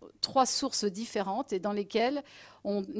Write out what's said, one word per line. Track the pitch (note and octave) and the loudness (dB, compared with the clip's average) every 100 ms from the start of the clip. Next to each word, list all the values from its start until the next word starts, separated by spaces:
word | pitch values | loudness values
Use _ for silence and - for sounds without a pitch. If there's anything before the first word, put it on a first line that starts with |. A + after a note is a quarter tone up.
| - - | -20 -8
trois | - C4+ B3 | 0 4 4
sources | - C4+ - G#3 | 4 0 0 -2
différentes | F#3 A#3 G#3+ F#3+ G#3+ - | -2 -4 -2 -2 -2 -2
et | F#3+ | -2
dans | G3+ | -2
lesquelles | G#3 G3 A3 A#3+ C#4+ - - - - | -2 0 2 2 0 -6 -16 -20 -10
on | G3+ G3+ F#3+ G#3 | -2 -2 -2 0